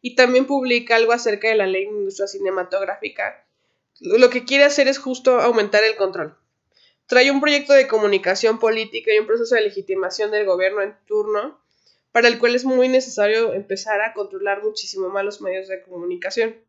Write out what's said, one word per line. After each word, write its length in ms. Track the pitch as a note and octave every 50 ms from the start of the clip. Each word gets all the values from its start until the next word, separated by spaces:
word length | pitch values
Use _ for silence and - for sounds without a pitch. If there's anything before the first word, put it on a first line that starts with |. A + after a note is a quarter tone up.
y 160 | _ B3 A#3+
también 300 | B3 B3+ B3 B3+ B3+ C4+
publica 500 | C4 C#4 C#4 B3+ B3+ A#3+ A#3+ A#3+ - A#3
algo 160 | A3+ A3+ A3 A#3
acerca 360 | A#3+ A#3+ A#3 G#3 G3+ G#3+ A3
de 60 | A3+
la 120 | A3 G3
Ley 180 | F#3+ F#3+ F#3+ G3
de 60 | G#3
Industria 360 | G#3+ G#3 G3+ G3 G3 - G3
Cinematográfica. 1200 | G3 G3 G3 G3 F#3 F#3+ F#3+ F3+ F3+ F3+ G3 G3 F#3 G3 - G#3+ G#3 - - G3 G3 - _ _ _ _ _ _ _ _ _ _ _ _ _
Lo 300 | - F3+ F#3+ A#3 B3+ A#3+
que 140 | B3 B3 A#3+
quiere 200 | - C4+ C#4 C#4+
hacer 240 | C#4+ C#4+ C#4+ C#4 B3+
es 100 | C4+ C4+
justo 400 | - C4 B3+ B3+ - C4 B3+ A#3+
aumentar 460 | A3+ A#3+ A#3 A3+ G3+ G#3 G#3 G#3 G#3+
el 100 | A3 A3
control. 420 | - G3 F#3+ F3+ F3+ D#3+ D#3 - _ _ _ _ _ _ _ _ _ _ _ _ _ _
Trae 240 | _ - B3 B3+ C#4
un 100 | C#4 C#4
proyecto 320 | C#4+ D4+ D4 C#4+ C#4+ C#4+ C#4
de 120 | C#4 C4
comunicación 720 | C4+ A3 A3 G#3 G#3 G3+ F#3+ F#3+ F3+ F#3+ G3 - A3 A3 A3+
política 540 | A3+ A3 A3 A3 A3 G#3+ - A3 - A3 G#3+
y 60 | G#3+
un 80 | G#3+
proceso 280 | - A3 A#3 A#3 A3+ B3+
de 80 | A#3 G#3+
legitimación 680 | G#3 G3 G3 F#3+ - F#3+ F#3+ F#3 F#3 F#3+ - G#3+ G#3
del 160 | G#3+ G#3 G#3
gobierno 340 | G3 F#3 F3+ F#3 F#3+ G3+ G#3+
en 160 | G3 G#3 G#3+ _ _
turno, 540 | _ G#3+ G#3+ G#3 G#3 G#3+ G#3 A3 C#4+ - _ _ _ _ _ _ _ _ _ _ _ _
para 160 | A#3 A#3 A#3+
el 100 | A#3 -
cual 160 | A#3 A#3+ A#3+
es 100 | B3 B3
muy 240 | C4 B3+ B3+ B3+ B3+
necesario 640 | B3+ B3+ B3+ B3 - A3 G#3 G#3 G#3+ A3 A#3 A3 G#3
empezar 480 | G3 G3+ _ G3 F#3+ - A3 G#3+ G3+
a 140 | G#3+ A3+ A3
controlar 480 | G#3+ G3+ F#3+ F#3+ F#3+ F#3+ G3 G3+ G3+ G#3
muchísimo 480 | G#3+ G#3+ - - - - F#3+ F#3+ F3+
más 140 | F#3+ G3 G3
los 160 | G3+ G3+ G3+ G3+
medios 260 | F#3+ F#3 F#3+ F#3+ F#3+
de 140 | F#3+ F#3 -
comunicación. 760 | F#3 F#3 F3 E3+ F3+ F3+ F3 - F#3+ G3 A#3+ A3+ A3+ A3+ A3+ _